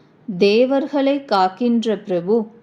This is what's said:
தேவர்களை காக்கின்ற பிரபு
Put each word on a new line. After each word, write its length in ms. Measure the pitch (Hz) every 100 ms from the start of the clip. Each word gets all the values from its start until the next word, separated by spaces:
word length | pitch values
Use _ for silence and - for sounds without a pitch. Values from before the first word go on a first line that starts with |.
| _ _ - 175
தேவர்களை 880 | 202 220 254 277 302 285 269 285 277
காக்கின்ற 720 | 196 185 190 240 233 220 202
பிரபு 500 | 202 175 175 233 214 -